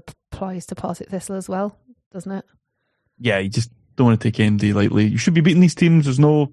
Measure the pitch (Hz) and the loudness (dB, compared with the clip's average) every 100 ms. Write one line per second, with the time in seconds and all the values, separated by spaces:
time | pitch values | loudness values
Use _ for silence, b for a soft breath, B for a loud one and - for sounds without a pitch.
0 | - - _ - 190 180 - 185 180 180 | -12 -20 _ -14 -12 -12 -14 -12 -10 -10
1 | - 190 - 196 185 185 208 - _ _ | -10 -12 -10 -12 -8 -8 -8 -10 _ _
2 | _ 185 185 196 - _ _ _ _ _ | _ -16 -12 -14 -14 _ _ _ _ _
3 | _ _ 120 98 98 117 117 _ _ - | _ _ -2 -2 -2 -6 -8 _ _ 0
4 | 123 113 113 - 107 104 104 104 101 104 | 2 2 0 0 0 0 0 0 0 2
5 | 107 113 190 165 165 165 180 - 170 165 | 0 0 0 2 2 4 4 4 2 4
6 | 143 127 151 151 143 | 2 2 4 4 0